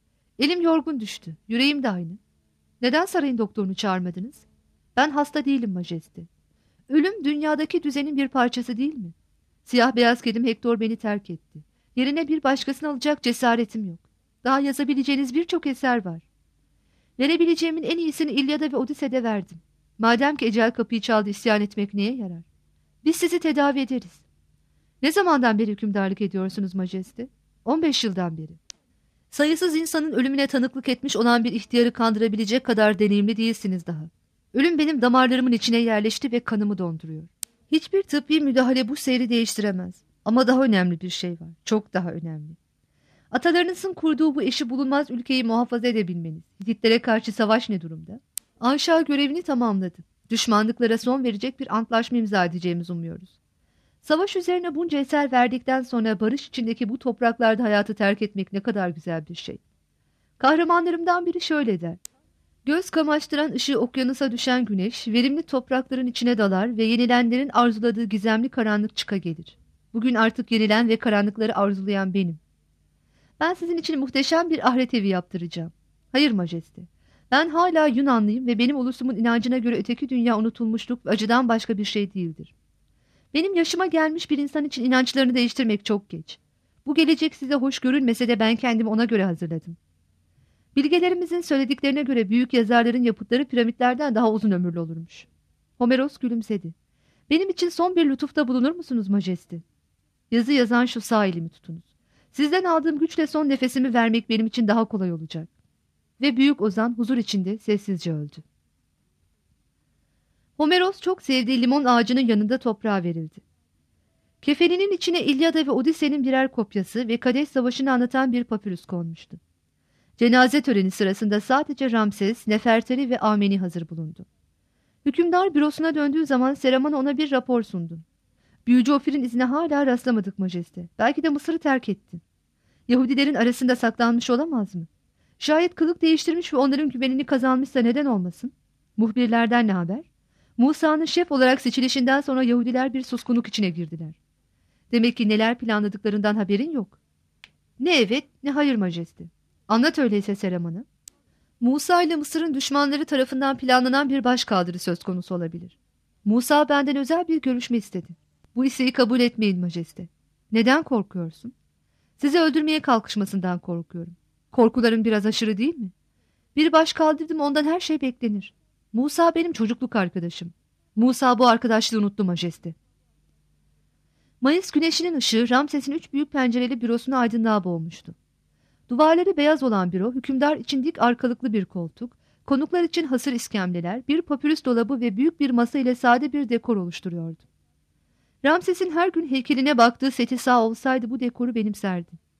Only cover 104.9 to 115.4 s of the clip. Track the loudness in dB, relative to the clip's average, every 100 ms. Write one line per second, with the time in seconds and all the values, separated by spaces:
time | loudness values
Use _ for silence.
104.9 | -2 -4 -4 -8 -12 -14 _ _ _ _
105.9 | _ _ -4 -2 2 2 2 -2 0 -2
106.9 | -2 -2 -2 -2 -2 -4 -4 -2 -2 -2
107.9 | -6 -4 -6 -8 -14 -20 _ _ _ _
108.9 | _ _ _ _ _ _ _ _ _ _
109.9 | _ _ _ _ _ _ -2 2 4 2
110.9 | -2 -4 -4 -2 0 0 2 2 2 4
111.9 | 4 4 2 2 2 0 -2 -2 -4 -2
112.9 | -2 -2 -6 -8 -14 _ _ _ _ _
113.9 | _ _ _ _ _ -2 2 2 4 0
114.9 | 0 0 0 0 2